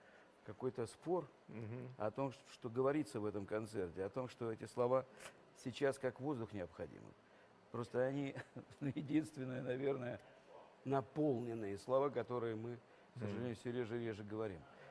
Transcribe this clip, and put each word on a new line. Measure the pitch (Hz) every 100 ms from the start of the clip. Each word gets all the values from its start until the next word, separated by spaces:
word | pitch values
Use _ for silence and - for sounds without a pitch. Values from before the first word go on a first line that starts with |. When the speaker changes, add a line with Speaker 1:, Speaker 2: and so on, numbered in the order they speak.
| - - - - -
Speaker 1:
какой-то | 104 127 123 113
спор | - 156 180 139 - -
Speaker 2:
Мгм. | 113 110 123 127 127
Speaker 1:
о | 107
том, | 135 135
ш-, | - -
что | - 120
говорится | 117 135 151 147 113
в | 104
этом | 101 98
концерте, | 107 110 107 90 82 98
о |
том, | 135 127
что | - 117
эти | 110 110
слова | 127 123 131 127 - - - - -
сейчас | 127 - 139 -
как | 127 -
воздух | 135 131 110
необходимы. | 104 87 - 78 50 53 - - - - - -
Просто | 117 117 123 131
они, | 139 139 127 - 123
<laughs> | - -
ну, | 139 147
единственные, | 139 151 156 143 131 131
наверное, | 127 127 139 131 123 110 - - - - - - 131
наполненные | 139 113 151 151 120 120 113 101 101
слова, | - 131 143
которые | 120 113 123 117 110
мы, | 117 120
к | - - - 123
Speaker 2:
Мгм. | 104
Speaker 1:
сожалению, | 104 123 110
все | 123
реже | 120 113 117
и | 113
реже | 104
говорим. | 104 107 110 85 - - -